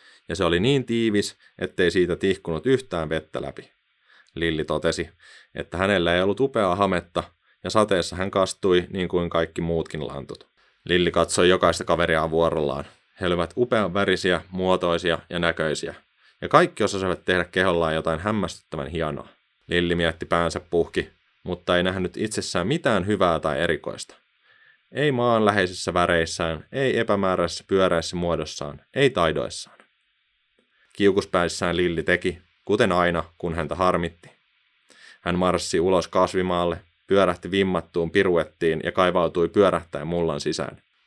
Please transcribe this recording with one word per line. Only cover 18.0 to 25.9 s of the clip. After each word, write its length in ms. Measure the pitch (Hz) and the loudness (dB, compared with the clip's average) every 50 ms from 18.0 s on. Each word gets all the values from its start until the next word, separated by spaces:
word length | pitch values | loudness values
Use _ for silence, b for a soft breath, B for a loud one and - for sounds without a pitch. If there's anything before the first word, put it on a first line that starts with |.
| 80 87 80 82 | -2 -2 -4 -2
hämmästyttävän 680 | 87 104 110 104 92 85 - - _ _ - 78 69 69 | -2 -4 -2 -2 -4 -6 -8 -12 _ _ -10 -8 -8 -6
hienoa. 400 | 82 80 80 76 73 62 - - - _ _ _ _ _ _ | -6 -4 -4 -4 -6 -8 -12 -16 -20 _ _ _ _ _ _
Lilli 280 | - 90 87 87 87 85 | -2 0 0 2 2 2
mietti 320 | 87 85 82 80 - - | 2 0 0 -2 -4 -4
päänsä 340 | - 90 85 85 82 - 85 | -2 0 0 0 0 -4 -6
puhki, 480 | - _ - 85 80 - - 85 82 - _ _ _ _ _ _ | -6 _ 0 0 0 0 -2 -4 -6 -6 _ _ _ _ _ _
mutta 340 | - 90 90 - - - 90 | -10 -8 -8 -6 -2 0 2
ei 60 | 90 | 2
nähnyt 340 | 90 92 92 95 90 87 - | 2 0 -2 -2 -4 -4 -4
itsessään 500 | - 104 110 - 104 - - - 92 87 | -4 -6 -4 -4 -6 -6 -4 -4 -4 -2
mitään 400 | 92 - 170 - - 110 95 87 | -2 -2 -2 0 0 0 0 0
hyvää 340 | 101 107 92 95 87 82 78 | 0 0 2 2 2 2 0
tai 200 | 76 78 69 67 | -2 -2 -2 0
erikoista. 560 | 85 85 78 73 - - - - - - - _ _ _ b b b b b b b b b b b b | 0 0 -2 -4 -6 -10 -10 -10 -14 -18 -20 _ _ _ b b b b b b b b b b b b
Ei 200 | - 123 147 151 | -6 -2 -2 0
maanläheisissä 840 | 131 120 120 120 113 110 107 104 104 101 92 90 92 - - 95 | 0 2 2 2 4 4 2 2 2 0 -2 -2 -4 -8 -6 -2